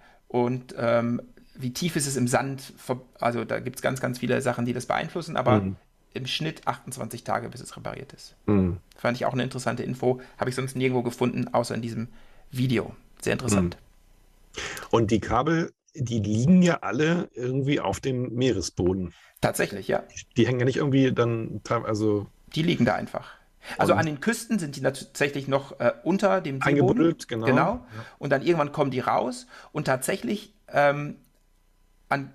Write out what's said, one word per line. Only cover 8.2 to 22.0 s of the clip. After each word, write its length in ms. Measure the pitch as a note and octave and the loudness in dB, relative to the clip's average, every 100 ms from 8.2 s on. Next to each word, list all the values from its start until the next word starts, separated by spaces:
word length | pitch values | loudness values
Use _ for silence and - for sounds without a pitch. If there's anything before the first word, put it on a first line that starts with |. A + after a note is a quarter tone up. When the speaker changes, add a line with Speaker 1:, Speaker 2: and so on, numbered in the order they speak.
| - _ - | -20 _ 2
Speaker 2:
Mhm. 300 | G2+ F#2 F2+ - - | 4 2 0 -10 -4
Speaker 1:
Fand 200 | A#2+ B2 | -2 0
ich 100 | - | 0
auch 60 | |
eine 100 | C3 | 0
interessante 400 | C3 C3 A#2 A#2+ | -2 -4 -4 -4
Info. 360 | - B2+ B2+ B2+ - - | -6 -2 0 0 -6 -6
Habe 100 | B2+ | -4
ich 60 | B2+ | -2
sonst 200 | C3 B2+ | -4 -2
nirgendwo 280 | C3 B2+ | 0 0
gefunden, 440 | A#2 - B2 - B2 | -2 0 -2 0 -2
außer 220 | A#2 A#2+ A2+ | 0 0 -4
in 80 | |
diesem 240 | A2+ G#2+ A#2+ - - - - | -6 -6 -8 -12 -20 -20 -10
Video. 460 | B2+ C3 A2+ - - - - | -2 0 0 -2 -8 -20 -6
Sehr 120 | - | -2
interessant. 420 | A2+ A#2+ G2+ F2 - | -2 0 2 0 -4
Speaker 2:
Mhm. 60 | - _ _ _ _ _ _ - - - - | -16 _ _ _ _ _ _ -12 -10 -10 0
Und 220 | A2+ G#2+ | 2 4
die 80 | A2 | 2
Kabel, 540 | - A2+ D3+ E3 - - _ | 2 0 2 2 0 -8 _
die 280 | D#3 A#2 A#2 | -8 -2 -2
liegen 400 | G#2 A2 C#3 F#3 | 0 2 6 8
ja 160 | F3 D#3 | 8 4
alle 480 | G2 A#2+ D#3 F3 - | 0 0 2 2 -2
irgendwie 480 | - B2 C3 C3+ C3 | -6 -4 -2 0 0
auf 180 | F#2+ F#2+ | 0 -2
dem 340 | C3+ B2+ B2 | -2 -2 -4
Meeresboden. 800 | A#2+ C3 F#2+ E2+ - F2+ F#2+ F2 - - _ | 0 2 2 -2 0 0 0 -4 -10 -20 _
Speaker 1:
Tatsächlich, 480 | - - F3 G2 - | -2 0 -2 -4 -2
ja. 140 | - - - - - | -2 -4 -14 -4 2
Speaker 2:
Die 100 | A#2+ | 2
hängen 120 | B2+ | 2
ja 60 | B2+ | 0
nicht 120 | - | 2
irgendwie 340 | D3 C3+ C3 | 2 4 4
dann, 500 | B2 A#2 A#2 A2+ G#2 | 4 0 0 -4 -8
teil-, 220 | - A#2 A2 | -4 -2 -2
also 420 | G#2+ | 0